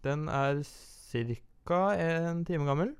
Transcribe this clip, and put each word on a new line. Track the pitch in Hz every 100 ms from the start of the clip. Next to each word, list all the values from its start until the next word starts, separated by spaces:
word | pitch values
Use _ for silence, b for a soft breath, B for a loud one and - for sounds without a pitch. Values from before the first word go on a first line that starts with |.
Den | 135 147 156
er | 139 139 143
cirka | 143 - - - - 120 117 117 - - - 175 196 196
en | 165 165 170 170
time | 170 170 143
gammel. | 139 202 302